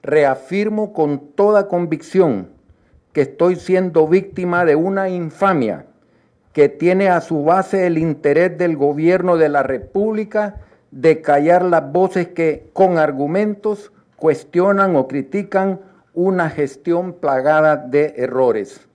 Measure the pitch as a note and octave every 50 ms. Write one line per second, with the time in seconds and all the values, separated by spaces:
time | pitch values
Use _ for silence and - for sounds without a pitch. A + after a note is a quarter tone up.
0 | _ - D3 D#3 D3 C#3 C3 - - - F3+ G3 G#3 G#3+ G#3+ G#3+ G#3+ G3+ G#3 -
1 | D#3 D3 D3 C3+ C#3+ - _ - G3+ G#3 G#3+ G3+ G3 G3+ - F3 F3 D#3+ D#3+ D3+
2 | - - - F#3+ F#3 D#3 A#2+ G2 F#2 - _ _ _ _ - _ _ _ _ _
3 | _ _ _ D3+ C#3 C3 - - E3+ F3+ F#3 E3 - - F#3 F#3 F#3 F3+ D#3 E3
4 | D#3 D#3 E3+ F#3+ F#3+ G3 - - F3+ F3+ F3 F3 F3+ E3 D3 D3+ E3 F#3+ G3 G3
5 | F#3+ F#3+ F#3 F3+ E3+ D#3 - - G3 G3 F#3 D3+ B2 G#2+ F#2 D2 - - _ _
6 | _ _ _ _ _ _ _ _ _ _ _ D#3 C#3+ C#3+ C#3+ - E3 F3 F#3 F#3+
7 | G3 F#3+ F3+ E3+ - - E3 D3+ C#3+ D#3 F3 F#3 F#3 - - G3 F#3 F3+ E3+ D#3+
8 | D#3+ E3 D3+ C#3+ - D3 C#3+ D#3 F3 F3+ E3+ D#3 F3+ F3 D#3+ C#3 C#3 C#3+ D3 D3
9 | D#3+ E3+ F3+ F#3 F3+ F3+ F3 E3 D#3+ D3 D3 C#3+ C3+ C3+ C3+ A#2+ - - _ G3
10 | G#3 A3 A3 G#3+ G#3+ G#3+ - G#3+ G#3 G3+ G#3 - - _ _ _ _ _ - C3+
11 | B2+ D#3+ D#3 D#3 D#3 - C#3+ C#3+ D3 D#3+ F3 F3+ F3+ F3+ E3+ D#3+ D3 C#3 C#3+ F3
12 | F#3+ F#3 F#3 F#3 E3+ F3 - - E3 D#3+ D3 - - - _ - F#3+ F#3 F3+ E3
13 | D#3 D3+ C3+ C3+ C#3 D3 E3 G3 G#3+ G#3+ G#3 G3+ - G#3+ G#3 G3+ - - _ _
14 | _ _ _ _ - D#3+ D3 - - - - F3 F3+ G3 G3+ G3 G3 F#3+ F3 C#3
15 | - - C3 C#3+ C3+ - - G3+ G3 G3 - G3 G3 G3 F#3+ F#3 - - _ _
16 | _ _ _ E3+ F3 F#3+ F#3+ F3+ E3+ D#3 - - D3 C3+ - - _ E3+ E3+ E3+
17 | F3+ F#3 E3 - - D3 C3+ C3 C3 D3 D#3 D#3 D#3 D#3 D3+ C#3+ C#3 B2+ B2+ D3
18 | D3+ D3+ D3 A#2+ B2 B2 A#2+ B2+ C3 B2 A2 A2 G2 F#2+ - - _ _ _